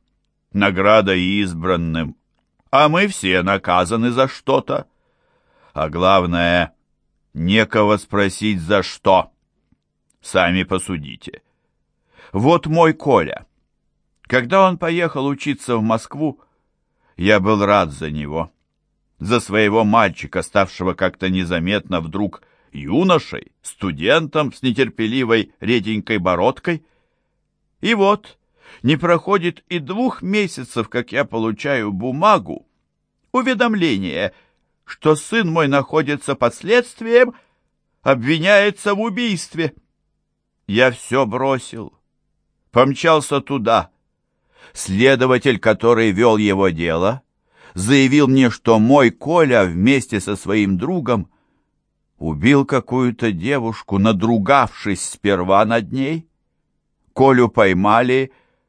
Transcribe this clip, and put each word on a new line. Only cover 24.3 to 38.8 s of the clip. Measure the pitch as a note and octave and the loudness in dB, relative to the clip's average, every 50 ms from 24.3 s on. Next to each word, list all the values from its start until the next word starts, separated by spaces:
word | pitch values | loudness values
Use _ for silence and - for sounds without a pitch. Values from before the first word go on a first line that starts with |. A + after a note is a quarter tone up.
| - D#3 D3+ B2 - | -4 -2 -4 -4 -6
с | - - | -6 -4
нетерпеливой | C3 A2+ C#3 C3 A2 - - A2 A2 A#2+ C3+ B2+ A2 A#2 A2+ G2+ - _ _ | -4 0 0 -2 -2 -2 -4 -4 -4 -2 -2 0 0 0 0 0 -2 _ _
реденькой | - G2+ B2 A#2 F#2 A2 A2+ G#2+ F#2 - A2+ G2+ | -4 -2 -2 -2 -2 -2 -6 -6 -4 -4 -4 -2
бородкой. | F2 F#2 F2+ E2+ F#2 B2 C3+ - - F3 E3+ D#3 _ _ _ _ _ _ _ _ _ _ _ _ _ _ _ _ _ _ _ - | 0 0 0 2 0 0 -2 -2 -6 -6 -6 -6 _ _ _ _ _ _ _ _ _ _ _ _ _ _ _ _ _ _ _ -8
И | - G3+ A#3 | -4 -2 0
вот, | G#3 G3 G3 G#3 G#3 _ - _ _ _ _ _ _ _ - - - - | 2 2 2 0 0 _ -14 _ _ _ _ _ _ _ -20 -18 -4 0
не | A#2+ D#3 | 0 0
проходит | C#3+ D#3+ E3+ E3+ D#3+ - F3+ G3 G3+ D#3+ F3 - - _ - | 0 2 0 0 0 2 0 -2 0 0 -2 -8 -8 _ -10
и | F3 F3 | -8 -8
двух | C#3+ D3+ F#3+ G#3+ B3+ B3+ - - - | -8 -6 -6 -4 -4 -4 -4 -6 -8
месяцев, | F3+ G3+ G#3+ G3+ E3 - - B2+ - - A#2+ G#2+ - | -4 -2 -2 -2 -4 -6 -10 -14 -10 -6 -6 -6 -4
как | - B2 A#2+ - - | -4 -6 -6 -4 -4
я | C3 C#3 | -4 -4
получаю | - A2+ A#2 A2 A2+ G#2+ - - C#3+ C#3 B2 G#2+ G#2 G2+ | -2 -4 -4 -4 -4 -4 -4 -4 -4 -2 -2 -2 -4 -6
бумагу, | F#2 A2 C3 B2+ D3 F3+ G#3+ G#3 D#3+ F#2+ E2 - - _ _ _ _ _ _ _ _ _ _ _ _ _ _ | -6 -6 -6 -6 -2 0 2 2 2 0 -6 -14 -14 _ _ _ _ _ _ _ _ _ _ _ _ _ _
уведомление, | - B3 B3+ C4 B3+ G3 B3 A#3 G#3+ G3+ E3+ D#3+ D3 - F#2+ F2+ C2+ E2 G2+ F2+ - _ _ _ _ _ _ _ _ _ _ | -4 -4 -2 -2 -2 0 0 -2 0 0 0 0 -2 -2 -4 -6 -6 -4 -6 -6 -8 _ _ _ _ _ _ _ _ _ _
что | - - _ - D#3 D#3 | -20 -14 _ 0 0 2
сын | D3 - - - A#3 G#3+ E3 | 0 0 -4 -2 -2 -2 0
мой | D#3+ E3 D#3 C#3 | 0 0 0 0
находится | C#3 C#3+ C3+ - - D#3 D3+ C#3 D3 C3+ - - C3+ | 0 0 -2 0 -2 -2 -2 -2 -4 -6 -4 -6 -4
под | - B2 A#2+ - | 0 0 -2 -2
следствием, | - - E3+ A3+ B3 A#3+ - - - A3+ A3+ A#3 A#3+ B3+ B3 - - _ _ _ _ _ _ _ _ _ _ _ _ - | -2 -4 0 0 0 0 -2 -8 -12 -6 2 4 4 4 2 0 -14 _ _ _ _ _ _ _ _ _ _ _ _ 0
обвиняется | C3 C3+ B2 A2+ C3 E3 D#3+ D#3+ F#3+ G#3 G3+ G3+ G#3 G3+ - | 0 0 0 2 -2 -2 0 2 4 4 4 4 2 -2 -4